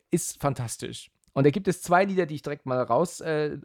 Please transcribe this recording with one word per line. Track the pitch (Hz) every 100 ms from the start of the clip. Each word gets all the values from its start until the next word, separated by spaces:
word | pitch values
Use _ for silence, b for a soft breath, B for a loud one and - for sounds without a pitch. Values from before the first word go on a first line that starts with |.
| -
ist | 175 - -
fantastisch. | 139 127 117 - - 120 - _ _
Und | - 143
da |
gibt | 202 196
es | 170
zwei | - 175 202
Lieder, | 185 165
die | 151
ich |
direkt | - 143 131
mal | 127
raus, | 117 120 175 -
äh, | 160 151 151 143